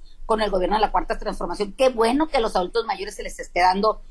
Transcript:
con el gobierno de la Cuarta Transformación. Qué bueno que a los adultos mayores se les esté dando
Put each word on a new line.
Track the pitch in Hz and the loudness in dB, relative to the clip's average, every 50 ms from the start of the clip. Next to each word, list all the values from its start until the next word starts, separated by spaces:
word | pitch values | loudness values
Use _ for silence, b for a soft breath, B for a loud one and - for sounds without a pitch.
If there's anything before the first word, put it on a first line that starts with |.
| b b b b - | b b b b -2
con | - 226 214 220 | 0 0 0 0
el | 208 | 0
gobierno | 196 185 180 175 202 | 0 2 2 2 2
de | 220 214 | 2 2
la | 202 - | 2 2
Cuarta | 180 175 - 220 208 | 0 0 0 -2 -4
Transformación. | 220 214 190 - 190 175 175 180 208 202 196 | -4 -4 -4 -4 -4 -4 -4 -4 -4 -4 0
Qué | - 262 262 | 2 4 4
bueno | 254 226 226 226 240 285 285 - | 4 4 2 4 4 2 2 2
que | - | 0
a | 269 | 0
los | 220 208 - | 0 2 0
adultos | 196 180 175 - 233 226 | 0 0 0 -2 -2 -2
mayores | 226 196 185 190 208 - | -2 -4 -6 -6 -10 -10
se | - 214 | -10 -10
les | 190 - - | -10 -10 -12
esté | 165 - - 175 | -10 -6 0 2
dando | 175 180 185 196 202 220 208 - b b | 4 4 4 4 2 2 0 0 b b